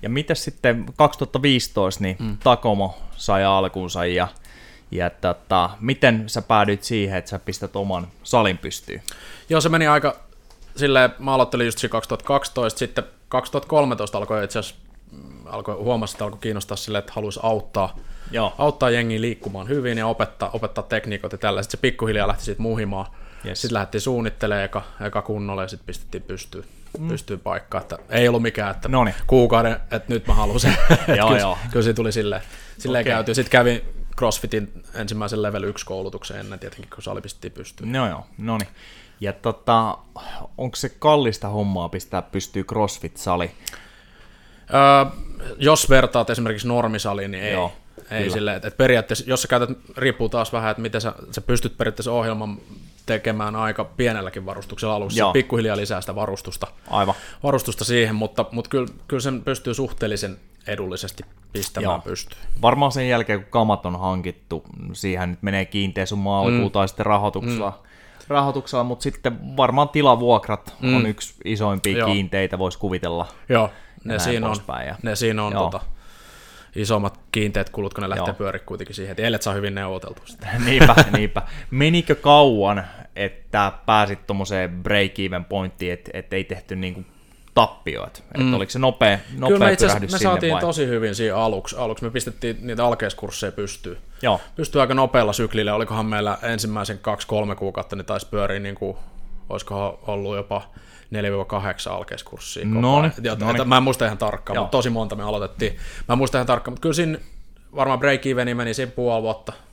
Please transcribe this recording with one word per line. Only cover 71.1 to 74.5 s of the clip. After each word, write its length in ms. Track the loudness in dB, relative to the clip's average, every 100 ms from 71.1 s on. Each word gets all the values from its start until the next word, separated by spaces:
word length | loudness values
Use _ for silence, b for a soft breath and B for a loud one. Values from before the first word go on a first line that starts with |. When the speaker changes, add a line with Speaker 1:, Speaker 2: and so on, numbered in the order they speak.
| -2 -10 -12
Speaker 1:
isoimpia 540 | -6 -2 0 0 0 0
Speaker 2:
Joo. 100 | 2
Speaker 1:
kiinteitä, 500 | 0 0 0 -2 0
vois 180 | -4 -2
kuvitella. 520 | -4 -2 -2 -4 -6 B 0
Speaker 2:
Joo, 140 | 2
Speaker 1:
Ja 60 | 2 B B B
Speaker 2:
ne 40 | -6
Speaker 1:
näin 120 | -2
Speaker 2:
siinä 260 | 0 0
on, 40 | 0